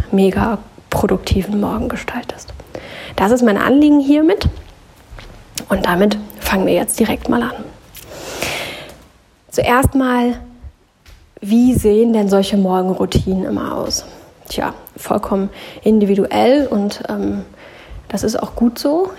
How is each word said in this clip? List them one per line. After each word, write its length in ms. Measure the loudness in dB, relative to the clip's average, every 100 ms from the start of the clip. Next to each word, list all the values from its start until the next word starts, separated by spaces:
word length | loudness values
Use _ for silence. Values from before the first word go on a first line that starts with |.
| -2
mega 480 | 2 4 2 -2 -4 -8 -20 -6
produktiven 680 | -2 0 0 0 -2 0 -2
Morgen 300 | -2 -4 -4
gestaltest. 640 | -6 -8 -10 -10 -14 -14 -18 -16 -16 -16 -16 -12 -2
Das 160 | 2
ist 100 | 4
mein 160 | 4 2
Anliegen 420 | 4 6 6 6
hiermit 480 | 4 4 4 2 0 -4 -16 -20 -20 -20 -20 -20 -20 -20 -14 -12 -4
und 180 | -2 0
damit 320 | 2 2 0 -8 -10
fangen 280 | -4 0 2
wir 60 |
jetzt 260 | 0 0 0
direkt 300 | 0 -2 -2
mal 120 | -2
an. 140 | -4 -8 -16 -18 -20 -20 -20 -16 -12 -10 -8 -8 -10 -14 -18 -20 -20 _ _ _ _
Zuerst 420 | -4 0 2 2
mal, 400 | 2 0 2 0 -2 -8 -20 -20 -20 _ _ _ -20 _ -12
wie 360 | 0 4 4 4
sehen 360 | 4 4 4
denn 160 | 2 4
solche 300 | 2 2 2
Morgenroutinen 880 | 2 2 0 0 0 0 0 -2 -2
immer 320 | -4 -6 -6
aus? 260 | -6 -6 -10 -20 -20 _ -14
Tja, 240 | -6 -6 -8 -18 -12
vollkommen 540 | -4 -4 -2 -2 -4 -8 -18 -4
individuell 840 | 2 4 4 2 0 2 4 4 2
und, 380 | -2 -2 -6 -8
ähm, 360 | -6 -4 -6 -10 -16 -20 -20 -20 -20 -10
das 140 | -4
ist 120 | -4 -4
auch 200 | -6 0
gut 220 | 0 0
so, 320 | -2 0 -2